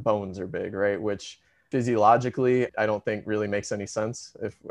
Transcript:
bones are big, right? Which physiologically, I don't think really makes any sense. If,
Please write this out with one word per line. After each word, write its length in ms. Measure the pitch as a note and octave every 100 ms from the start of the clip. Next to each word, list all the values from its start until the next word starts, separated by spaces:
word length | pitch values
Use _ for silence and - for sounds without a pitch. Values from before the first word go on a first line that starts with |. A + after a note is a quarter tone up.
| A2+
bones 300 | G#2 G2 F#2
are 80 | F#2
big, 260 | F2+ F#2+
right? 260 | G2 G2+ G2
Which 400 | G#2+ G2+ - - _ _ _
physiologically, 960 | C3+ A#2+ A2+ G#2 A#2+ B2 C3 B2+ B2+ B2 -
I 120 | A2
don't 180 | G#2 A2+
think 180 | G#2 A2
really 200 | G#2+ G#2
makes 240 | G2+ -
any 140 | G#2 G2
sense. 500 | - A2 B2+ - -
If, 140 | G#2 - -